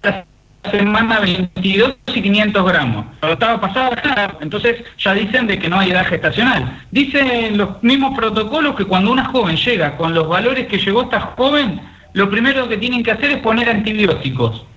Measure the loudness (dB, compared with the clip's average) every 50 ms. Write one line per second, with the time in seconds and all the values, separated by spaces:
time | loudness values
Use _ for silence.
0 | 0 -2 -2 -2 -8 _ -20 _ _ _ -20 _ -8 -2 0 0 2 2 2 2
1 | 2 2 2 2 2 0 0 0 -2 -4 -4 -4 -2 0 2 4 2 2 0 _
2 | -10 -6 -4 -2 0 2 2 2 2 2 2 2 2 4 2 2 2 0 -2 -4
3 | -6 -10 -10 -4 -2 -2 0 0 2 0 0 0 -2 -2 -2 0 0 0 -2 -2
4 | -2 -2 0 0 -2 -4 -6 -8 -10 -6 -6 0 0 0 0 0 -6 -16 -12 -4
5 | -2 0 0 0 0 0 0 0 0 0 -2 -2 -2 0 2 2 2 2 2 0
6 | 0 0 -2 0 0 0 0 2 2 2 2 0 -2 -4 -8 -10 -14 -4 0 0
7 | 0 2 2 0 0 2 0 0 0 0 0 0 0 -2 -4 0 2 2 4 4
8 | 2 0 0 0 -2 0 0 0 -2 -2 -2 0 0 0 0 -2 -2 0 0 2
9 | 2 2 2 0 0 0 0 0 0 0 0 0 0 0 0 0 0 -2 -2 -2
10 | -4 0 0 0 0 2 0 0 2 0 0 0 -2 -2 -2 -2 0 0 0 0
11 | 0 0 -2 -4 -4 -4 -2 0 0 2 2 2 0 0 -4 -6 -10 -14 -20 -20
12 | -20 -8 0 0 0 2 2 2 2 2 2 0 0 -2 -2 -2 -2 -2 -2 -2
13 | 0 -2 -2 0 0 -2 -2 0 0 0 0 2 2 0 0 0 0 -2 0 0
14 | 2 2 0 0 -2 -4 -2 0 -2 -2 -2 -4 -12 -18 -20